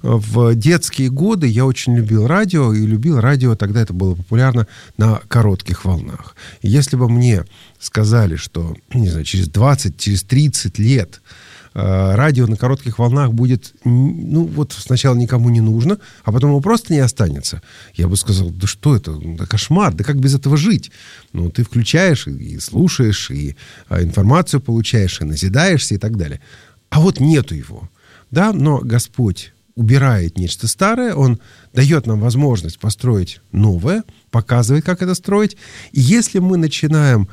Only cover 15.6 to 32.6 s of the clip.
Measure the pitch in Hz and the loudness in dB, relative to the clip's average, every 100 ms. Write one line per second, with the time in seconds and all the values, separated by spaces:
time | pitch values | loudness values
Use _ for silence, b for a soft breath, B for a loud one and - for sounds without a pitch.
15.6 | 110 110 135 208 B B - 113 143 143 | 2 2 0 -2 B B -4 0 2 0
16.6 | 160 226 - 156 127 - 90 71 - - | 2 -2 0 0 0 0 -2 -2 -10 -12
17.6 | B B B - 87 98 - 95 87 87 | B B B -4 -2 -2 -2 -2 -2 -4
18.6 | 101 - 151 127 80 76 80 82 - 104 | -6 -2 0 0 -2 -10 -10 -8 -4 -4
19.6 | - 175 196 82 - 139 135 139 139 147 | 0 0 0 -2 -4 0 0 0 0 0
20.6 | 180 196 - B B B B 87 85 - | 2 0 -4 B B B B -6 -4 -4
21.6 | 120 120 113 156 190 139 - 131 113 - | -2 -2 0 2 2 0 -4 -12 -12 -12
22.6 | - - 180 - 113 101 - 71 71 - | -6 0 0 2 0 0 -6 -6 -8 -10
23.6 | B B - 87 85 101 98 156 - 143 | B B -4 -2 0 2 4 4 2 -2
24.6 | - 113 110 113 92 - 76 76 92 110 | -2 -4 0 0 0 -2 -8 -4 -2 0
25.6 | 185 156 - 101 110 113 76 67 B B | 2 0 -2 -4 -4 -4 -6 -10 B B
26.6 | B B _ 156 185 - 143 160 - 78 | B B _ 2 2 2 2 2 0 -8
27.6 | 69 - 92 b b b b 131 208 190 | -10 -16 -18 b b b b 0 0 2
28.6 | 147 139 127 120 - - 113 87 - _ | 0 0 0 -2 -2 -2 -2 -2 -10 _
29.6 | _ - 110 135 135 107 85 92 87 - | _ -2 2 4 4 2 -2 -4 -6 -4
30.6 | 117 - 190 233 247 160 135 117 B B | -6 -2 -2 0 -2 0 0 0 B B
31.6 | B 120 139 160 117 107 117 120 143 110 | B 0 2 2 0 -2 0 0 0 0